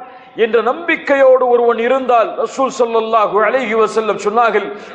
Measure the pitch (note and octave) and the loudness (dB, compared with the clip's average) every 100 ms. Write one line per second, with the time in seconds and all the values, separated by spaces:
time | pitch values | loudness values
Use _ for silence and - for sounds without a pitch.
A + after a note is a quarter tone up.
0 | - - - D#3+ A3+ A3+ A3 D#4 E4+ D#4+ | -18 -20 -16 -2 0 2 0 -4 -4 -4
1 | - C#4 C4+ B3+ B3+ A#3+ A#3+ A3+ A#3 C4 | 0 4 6 4 4 2 2 0 0 0
2 | B3 A#3 G3 - A3 - B3+ G3+ A#3 A3+ | 2 2 2 -4 -6 -2 -4 0 0 0
3 | A3 A3+ G3 G3 G#3+ C4 A3+ A3 G#3+ G#3+ | 0 0 0 0 0 0 -2 0 0 0
4 | G#3+ F#3+ G#3 A3+ A#3 G3 - - - | -2 -2 -2 0 0 0 -4 -12 -16